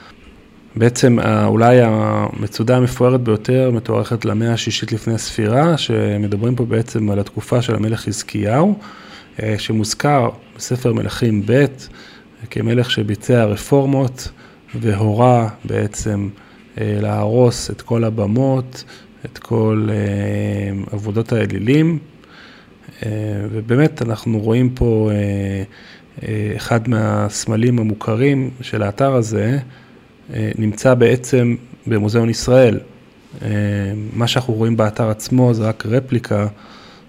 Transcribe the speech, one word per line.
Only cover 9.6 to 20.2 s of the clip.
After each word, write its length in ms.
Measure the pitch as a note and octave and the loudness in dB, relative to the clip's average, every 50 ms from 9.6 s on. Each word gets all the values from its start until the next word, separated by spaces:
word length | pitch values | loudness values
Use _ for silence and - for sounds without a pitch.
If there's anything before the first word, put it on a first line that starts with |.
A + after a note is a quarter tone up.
| - - A2 A2 G#2 G#2 - - - D3 D3 C3+ A#2 A#2 - - - - - | -4 -2 -2 -2 -2 -2 -4 -2 0 2 2 2 2 0 -2 -8 -16 -20 -16
בספר 360 | - - - B2+ B2 - B2 | -14 -8 -6 -4 -2 0 0
מלכים 500 | A2+ A2+ G#2 G#2 - - B2 A#2 G#2+ G#2 G2+ | 0 0 -2 -4 -2 -2 0 0 2 0 2
ב' 180 | G#2 A#2 C3+ C#3+ B2+ B2+ - - - - - - - - - - - - - A#2 - | 2 4 4 4 2 0 -8 -18 -20 -20 -20 -20 -20 -20 -20 -20 -20 -20 -20 -18 -8
כמלך 400 | - A2+ A2 A2+ A#2+ B2 A#2+ - | -6 -4 0 2 2 2 0 0
שביצע 540 | - - G#2+ G#2 G#2 - - - B2 A#2+ A2+ | -2 -2 -2 -2 -4 -4 0 2 2 4 4
רפורמות 840 | G#2 G#2 G2+ - - C#3+ C#3 C3+ C#3 C3+ C3+ C3+ B2 B2+ - - - - - - - - - - - - | 2 0 -2 0 2 2 2 4 2 2 2 0 -2 -4 -8 -12 -14 -14 -16 -20 -20 -20 -20 -18 -12 -8
והורה 720 | A#2 A2+ A2+ G#2+ G2 A2 G#2+ G#2 A2+ A#2+ B2+ B2 A#2 A2+ G#2+ G#2+ - - | -4 -2 0 0 2 0 2 4 4 6 6 6 4 2 0 -4 -8 -8
בעצם, 640 | A2 G#2+ G#2+ G#2+ G#2 - - - A2 G#2 G2+ G2+ G2+ G#2 - - - - - - - - A2 | -6 -4 -2 -4 -4 -6 -6 -4 -4 -2 -2 -4 -6 -8 -14 -20 -20 -20 -20 -20 -16 -8 -6
אה, 180 | G#2+ G#2+ G#2 G2+ | -4 -2 -2 -2
להרוס 680 | G#2 G#2 G#2 G#2 G#2 G#2+ A2+ B2 B2 A#2 - - - - | -2 -2 -2 -2 0 2 4 4 4 4 2 0 -6 -8
את 120 | G2+ - | -10 -10
כל 220 | - - A#2+ A#2 A#2 | -6 -2 -2 0 0
הבמות, 800 | A2 A2 A2 G2+ G2+ G#2+ B2+ C3+ C3+ C3 C3 B2+ B2+ - - - - - - - - - - - | 0 0 -2 0 0 0 0 2 0 0 -2 -4 -6 -12 -18 -20 -20 -20 -20 -20 -20 -18 -18 -16
את 140 | - - - | -16 -16 -18
כל, 500 | - - A#2+ A2 A2 A2 A2 G#2+ G#2+ G#2+ | -6 -4 -2 0 2 2 0 0 0 0
אה, 920 | G#2+ G#2 G#2 G2+ G2+ G2+ | -2 -2 -2 -2 -2 -2